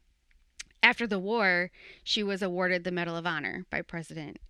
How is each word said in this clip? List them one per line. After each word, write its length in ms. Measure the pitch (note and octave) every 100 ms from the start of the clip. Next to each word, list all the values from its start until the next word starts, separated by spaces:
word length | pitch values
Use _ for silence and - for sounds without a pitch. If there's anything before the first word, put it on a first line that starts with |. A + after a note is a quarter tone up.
| _ _ _ _ _ - - _
after 240 | A3+ B3 A#3
the 120 | G3
war, 520 | F#3+ A#3 F#3+ F3 F3+ - - -
she 200 | - A3+
was 180 | G3+ G3
awarded 420 | F#3+ F3+ F3+ F3+
the 80 | F3
Medal 240 | F3 E3+ E3+
of 100 | E3+
Honor 400 | D#3 A#2 - F3+
by 120 | -
President 580 | E3+ E3+ D#3 D#3+ D3+ -